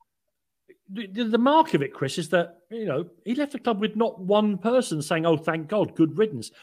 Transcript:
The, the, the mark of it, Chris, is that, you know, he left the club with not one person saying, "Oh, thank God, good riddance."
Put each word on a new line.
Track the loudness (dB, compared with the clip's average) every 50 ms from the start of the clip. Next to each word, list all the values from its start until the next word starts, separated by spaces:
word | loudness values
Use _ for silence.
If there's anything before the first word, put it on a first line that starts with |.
| _ _ _ _ _ _ _ _ _ _ _ _ _ _ -20 _ _ _
The, | -12 -10 -10
the, | -8 -4 -4 -2
the | 0 2 2
mark | 4 6 6 6 4 4 2
of | 0
it, | 0 0 -4
Chris, | -4 -4 -4 -4 -6
is | -4 0
that, | 2 2 2 0 -4 _ _ _
you | -10 -8 -4
know, | -4 -2 -4 -4 -6 -12 _ _
he | -6 -4
left | -4 -4 -4 -6
the | -4
club | -2 -2 -2 0
with | -2 -2 0
not | 0 -2 -2 -2 -6
one | -2 2 2 4 4 2 0 0
person | -2 0 2 2 0 0 -4 -6
saying, | -2 -2 -2 0 2
"Oh, | 2 2 2
thank | 0 -2 -4 -4 -4 -4
God, | 0 0 0 -2 2
good | 2 2 2 4 0
riddance." | 0 0 0 -6 -10 -12 -16 _